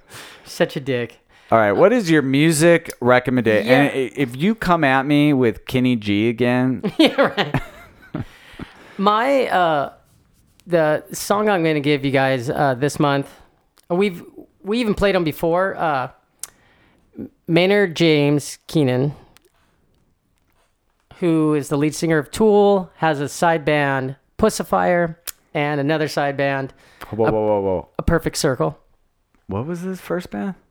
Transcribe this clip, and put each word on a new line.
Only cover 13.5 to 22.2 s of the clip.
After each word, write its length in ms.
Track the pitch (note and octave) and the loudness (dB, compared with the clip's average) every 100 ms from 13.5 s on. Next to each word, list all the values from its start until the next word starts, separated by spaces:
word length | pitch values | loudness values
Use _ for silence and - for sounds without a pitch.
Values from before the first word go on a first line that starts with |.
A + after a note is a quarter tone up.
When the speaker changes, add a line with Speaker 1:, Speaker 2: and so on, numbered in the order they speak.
| _ _ _ - | _ _ _ -6
Speaker 1:
we've, 320 | F3 G#3 E3+ - - - _ | -2 -2 -4 -14 -20 -20 _
we 180 | F#3+ A3+ | -6 -2
even 120 | A3 F#3+ | -2 0
played 200 | G3+ F#3+ | 0 2
'em 80 | |
before. 540 | D#3+ - E3 F3 F#3+ - | -2 -2 -2 0 -2 -2
Uh, 320 | E3 C#3 B2+ - _ _ - _ _ _ _ _ _ - - _ - | -2 -2 -4 -10 _ _ -20 _ _ _ _ _ _ -16 -16 _ -2
Maynard 480 | E3 F#3 G#3 F#3+ D3+ | 2 4 2 0 2
James 640 | E3 D3+ C#3+ D3 - - - | 2 4 2 0 -2 -12 -6
Keenan, 460 | E3 C3+ B2+ C#3+ - - _ _ _ _ _ _ _ _ _ _ _ _ _ _ _ _ _ _ - | 0 0 0 -2 -4 -14 _ _ _ _ _ _ _ _ _ _ _ _ _ _ _ _ _ _ -6
who 340 | F3 D#3+ D#3 D3+ | 0 2 2 0
is 140 | C3+ | -2
the 80 | D3 | -2
lead 180 | D#3 C#3+ | -2 -2
singer 220 | E3 | -2
of 140 | D#3+ | 0